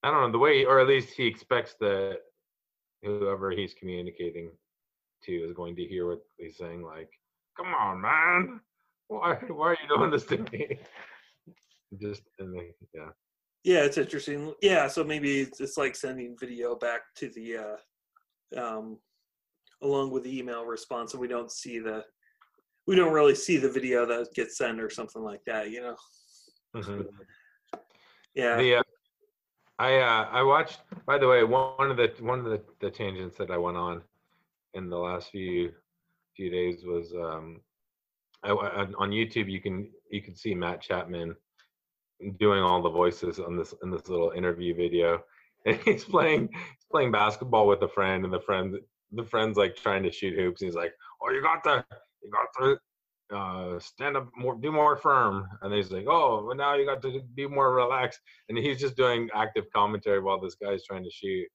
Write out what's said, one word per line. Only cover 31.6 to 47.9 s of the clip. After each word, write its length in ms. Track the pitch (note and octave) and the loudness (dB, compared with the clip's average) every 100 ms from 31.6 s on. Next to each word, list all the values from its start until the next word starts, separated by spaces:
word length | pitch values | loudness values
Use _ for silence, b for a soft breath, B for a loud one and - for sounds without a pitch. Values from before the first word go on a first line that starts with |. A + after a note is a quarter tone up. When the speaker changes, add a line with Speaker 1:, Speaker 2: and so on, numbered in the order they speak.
| C3 C3 | 0 0
Speaker 1:
one 140 | C3+ | 0
of 60 | B2+ | 2
the, 140 | A2+ A2+ | 2 0
one 200 | A2+ B2+ | -4 -4
of 60 | A#2+ | -2
the, 160 | G#2+ - _ | -6 -6 _
the 80 | G2+ | -8
tangents 480 | - G#2 F#2 F2+ - | -6 -8 -6 -12 -8
that 140 | F#2 | -6
I 60 | F2 | -2
went 200 | F2 F2 | -2 -2
on 240 | F2 E2+ - _ _ _ _ _ _ | -4 -6 -12 _ _ _ _ _ _
in 160 | F#2+ F2+ | -12 -8
the 80 | F2 | -4
last 320 | F2 F2+ - | -4 -6 -8
few, 420 | G2 F#2 F2 F2 E2+ _ _ _ _ _ - | -8 -4 -2 -2 -6 _ _ _ _ _ -10
few 140 | F#2 | -6
days 340 | F2+ F2+ F2 | -2 -2 -4
was, 300 | F2+ E2+ E2+ | -6 -6 -6
um, 480 | F2 E2 D#2+ D#2+ E2 _ _ _ _ _ _ _ _ | -8 -8 -8 -12 -18 _ _ _ _ _ _ _ _
I, 60 | G2+ | -2
I, 300 | G2+ G2+ F#2+ G2 F#2+ | -2 -2 -4 -6 -4
on 140 | G2 | -4
YouTube, 380 | G#2+ A2+ A#2 G2 | -2 -2 -4 -4
you 120 | F#2+ | -6
can, 280 | G2 F#2 G#2 - _ | -6 -8 -10 -18 _
you 100 | G#2 | -12
can 140 | F#2+ F2 | -10 -10
see 180 | A2+ F2+ | -6 -4
Matt 260 | F2 F2 | -6 -8
Chapman 540 | - F2+ E2+ F2 E2+ E2+ _ _ b _ _ _ _ _ G2 F#2 | -4 -6 -4 -8 -8 -10 _ _ b _ _ _ _ _ -12 2
doing 220 | G#2 G2 | 4 6
all 180 | F2+ F2+ | 4 4
the 80 | F2 | 2
voices 500 | E2 F2+ E2+ F2 E2 | 4 2 2 -6 -6
on 180 | E2+ F2 | -6 -6
this, 160 | D#2+ - | -6 -8
in 80 | F#2 | -8
this 160 | F2 - | -8 -4
little 240 | F2 E2+ | 0 0
interview 440 | E2+ F2+ E2+ F2 E2+ | 0 -2 -2 -4 -2
video. 460 | F2 E2+ E2+ E2+ - | 0 4 2 2 -4
<laughs> 60 | b b b G#2+ | b b b -2
And 120 | A2 - | 2 2
he's 180 | G3+ | 0
playing, 460 | - F3+ D#3 D3+ - | 2 4 4 2 0
he's 340 | - - - _ | -8 -16 -18 _
playing 220 | D#3+ B2+ | 0 2
basketball 540 | G#2+ G#2+ G#2+ B2+ A2+ G#2 | 4 2 0 2 6 8
with 140 | G2 | 6
a 40 | |
friend, 380 | G2+ | 4